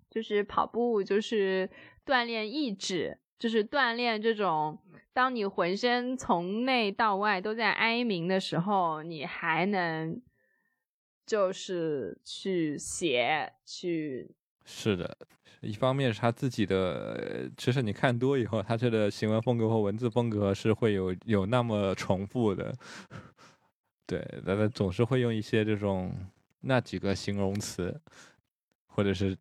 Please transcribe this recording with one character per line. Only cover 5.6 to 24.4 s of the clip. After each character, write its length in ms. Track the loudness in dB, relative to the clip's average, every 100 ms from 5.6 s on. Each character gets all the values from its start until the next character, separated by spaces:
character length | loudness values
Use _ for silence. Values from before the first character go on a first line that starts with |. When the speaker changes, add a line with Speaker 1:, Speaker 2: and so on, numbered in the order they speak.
| 0 2
Speaker 1:
身 400 | 2 0 -2 -4
从 480 | 0 0 0 -2
内 260 | 0 2 0
到 260 | 0 0 2
外 220 | 0 0
都 160 | -2
在 160 | -2 0
哀 320 | 2 2 2
鸣 240 | 0 0 2
的 140 | 0
时 180 | 0 -2
候， 440 | 2 2 2 -2
你 240 | -6 -8 -8
还 400 | -4 0 2 2
能 540 | 2 0 0 -4 -6 -12 _ _ _ _ _ _ _ _ _ -4
就 260 | 0 0
是 680 | -2 -6 -2 -2 -2 -4 -10
去 520 | -14 -8 -2 0 0 -4
写， 760 | -6 -2 2 2 2 0 -4 -10
去 720 | -18 -8 -4 -2 -4 -6 -10 -18 _ _
Speaker 2:
是 320 | -18 -4 0 0
的， 200 | -2 -10 -20 _ _ -12
一 120 | -8
方 220 | 0 0
面 180 | 2 0
是 80 | 2
他 100 | 0
自 180 | 2 -2
己 160 | 0 2
的， 840 | 2 2 -2 -6 -6 -6 -6 -8 -4
其 140 | 0
实 120 | 0
你 100 | 0
看 240 | 0 2 2
多 200 | 2 2
以 80 | 0
后， 140 | -2
他 140 | -2 0
这 140 | 2
个 180 | 2 2
行 200 | 0 2
文 100 | 2
风 160 | 2 2
格 120 | 2
或 120 | 2
文 160 | 0 0
字 140 | 0
风 180 | 0 0
格 240 | 2 2
是 200 | 2 2
会 200 | 2 2
有， 220 | 2 0 -2 0
有 200 | 2 4
那 160 | 2
么 320 | 2 2 2
重 320 | 0 0 -2 -2
复 260 | 0 2
的。 200 | 0 -4 -8 -14 -18 -16
<laughs> 960 | -18 -18 _ -20 _ _ _ _ _ -8
对， 180 | -6 -6 -8